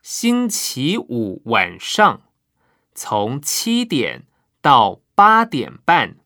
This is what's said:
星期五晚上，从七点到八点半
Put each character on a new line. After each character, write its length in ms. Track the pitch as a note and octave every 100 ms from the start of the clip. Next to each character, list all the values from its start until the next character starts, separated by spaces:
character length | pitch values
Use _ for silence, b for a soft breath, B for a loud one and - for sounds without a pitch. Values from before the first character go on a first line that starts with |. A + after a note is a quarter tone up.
星 440 | - - A#3 B3 B3
期 520 | - - B2+ C#3+ A3
五 420 | - A#2+ G#2 F2+ A2+
晚 340 | A2 F2+ F2
上， 420 | - - G3+ G#2+ _ _ _ _ _ _ _
从 480 | - - G#2+ G#2 C#3
七 420 | C#3+ - A3+ A#3
点 440 | A#3 D3 F2 B1 _ _ _ _
到 400 | D3 C3 G2+ F#2 _ -
八 280 | G#3 A3
点 320 | A3+ C#3+ G2 -
半 340 | - E3+ G2 -